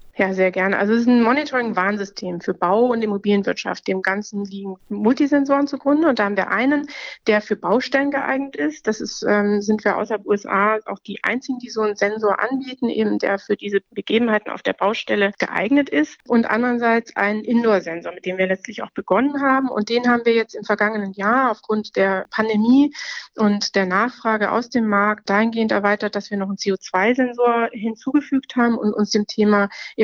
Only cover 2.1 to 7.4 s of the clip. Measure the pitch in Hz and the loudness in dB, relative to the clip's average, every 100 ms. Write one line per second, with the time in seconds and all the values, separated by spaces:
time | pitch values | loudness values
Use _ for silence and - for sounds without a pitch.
2.1 | - 180 175 - 175 175 202 247 233 214 | -8 -8 -6 -6 -2 2 4 2 2 -2
3.1 | 196 202 202 190 180 - 180 - 190 190 | -2 2 2 2 -4 -6 -6 -4 -2 -2
4.1 | 196 208 202 202 196 196 185 - 202 214 | -4 -6 -8 -8 -10 -10 -12 -10 0 2
5.1 | 269 285 285 277 277 285 262 277 294 320 | 2 4 2 2 2 0 -2 0 2 2
6.1 | 233 202 202 - 196 262 294 294 - - | 2 0 0 -2 0 2 0 -2 -12 -16
7.1 | - - 214 | -8 0 0